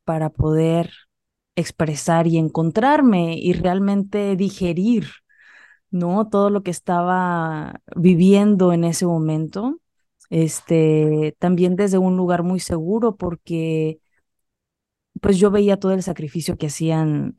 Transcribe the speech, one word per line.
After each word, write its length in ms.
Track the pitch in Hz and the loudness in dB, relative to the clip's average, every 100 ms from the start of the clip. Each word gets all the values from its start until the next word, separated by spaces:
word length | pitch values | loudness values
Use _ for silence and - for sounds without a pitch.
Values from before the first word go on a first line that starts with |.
para 260 | - 160 156 | -6 -4 -4
poder 600 | - 156 156 160 165 170 - _ _ _ _ _ - | -2 0 2 2 0 -4 -10 _ _ _ _ _ -8
expresar 680 | 160 - 160 147 - 165 165 | -6 -4 -4 -4 0 0 2
y 120 | 160 | 2
encontrarme 960 | 160 - 165 214 254 302 262 185 165 160 | 0 0 -2 0 2 4 4 2 0 -2
y 140 | 175 | -2
realmente 800 | 165 180 185 196 202 196 208 202 185 | 0 0 0 0 0 -2 -4 -2 0
digerir, 720 | 196 - 180 165 208 233 143 - _ _ - - - _ _ | -2 -2 -4 0 0 0 -2 -10 _ _ -20 -20 -20 _ _
¿no? 380 | 180 175 196 220 | -4 -2 -2 0
Todo 220 | 202 202 | 0 2
lo 120 | 202 | 0
que 80 | 190 | -4
estaba 1080 | 170 - 175 175 185 180 170 160 156 156 - - - | -8 -4 -2 0 0 0 -2 -4 -6 -10 -14 -12 2
viviendo 760 | 175 170 185 196 208 196 180 | 4 6 6 6 4 4 4
en 100 | 170 | 2
ese 220 | 170 165 180 | 0 0 -2
momento, 720 | 165 156 156 156 190 247 330 _ _ _ _ - | 0 -2 -2 -4 -6 -6 -8 _ _ _ _ -6
este, 1080 | 165 160 - - 165 156 156 151 151 156 - | -2 -2 -2 -2 2 4 4 2 0 -2 -2
también 360 | 180 175 180 180 | 0 2 2 2
desde 220 | 202 190 | 0 2
un 180 | 185 185 | 2 0
lugar 260 | 180 175 | 0 0
muy 160 | 175 185 | 0 -4
seguro, 560 | - 170 165 220 233 214 | -4 -6 -2 -2 -2 -2
porque, 840 | 180 165 - 165 160 160 156 156 _ _ _ _ _ _ _ _ _ _ _ - | -6 -8 -8 -4 -2 -2 -2 -6 _ _ _ _ _ _ _ _ _ _ _ -6
pues, 180 | 202 185 | 0 4
yo 120 | 202 | 4
veía 280 | 208 202 196 | 4 2 2
todo 140 | 190 | 0
el 100 | 190 | -2
sacrificio 540 | 180 165 156 170 - - | -4 -8 -8 -8 -6 -6
que 100 | 151 | -6
hacían, 680 | - 160 160 156 147 143 | -4 -2 0 0 -2 -4